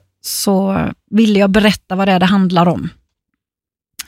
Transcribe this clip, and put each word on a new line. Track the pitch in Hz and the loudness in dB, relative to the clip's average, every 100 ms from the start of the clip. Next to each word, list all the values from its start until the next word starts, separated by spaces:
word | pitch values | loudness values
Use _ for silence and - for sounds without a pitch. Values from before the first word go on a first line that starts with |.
| - _ | -16 _
så | - - - 190 196 190 151 - _ | -12 -6 -2 0 0 -2 -4 -8 _
ville | 208 220 202 | 0 2 2
jag | 202 | 2
berätta | 202 208 - - 185 | 2 2 0 -6 -4
vad | 196 | 0
det | |
är | 185 | 2
det | 180 | 2
handlar | 202 185 175 175 | 2 0 2 0
om. | 123 - - _ _ _ _ _ _ _ _ _ - | 0 -6 -14 _ _ _ _ _ _ _ _ _ -20